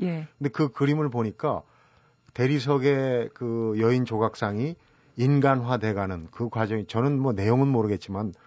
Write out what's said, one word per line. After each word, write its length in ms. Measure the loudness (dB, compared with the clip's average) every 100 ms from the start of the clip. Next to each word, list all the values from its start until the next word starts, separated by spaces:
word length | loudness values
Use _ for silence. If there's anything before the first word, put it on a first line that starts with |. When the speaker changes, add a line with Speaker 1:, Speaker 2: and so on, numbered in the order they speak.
Speaker 1:
예. 240 | -4 -6 -10 _
Speaker 2:
근데 120 | -6
그 200 | -2 -2
그림을 380 | 0 0 2 0
보니까 540 | -2 -4 -4 -4 -4 -6 _ _ _ _ _ _ -2
대리석의 960 | 0 0 2 2 2 2 2 0 -2
그 400 | -6 -4 -2 -2 2
여인 260 | 2 2 0
조각상이 680 | 0 -2 0 -4 -2 -4 -8 _ _ _ -2
인간화돼가는 1120 | 2 4 4 2 0 0 0 -2 -2 -6 -10
그 200 | -6 -6
과정이 360 | -2 -2 -2 -2
저는 340 | -2 0 0
뭐 140 | 0
내용은 340 | 0 2 4 4
모르겠지만 680 | 2 2 -2 -4 -6 -6 -10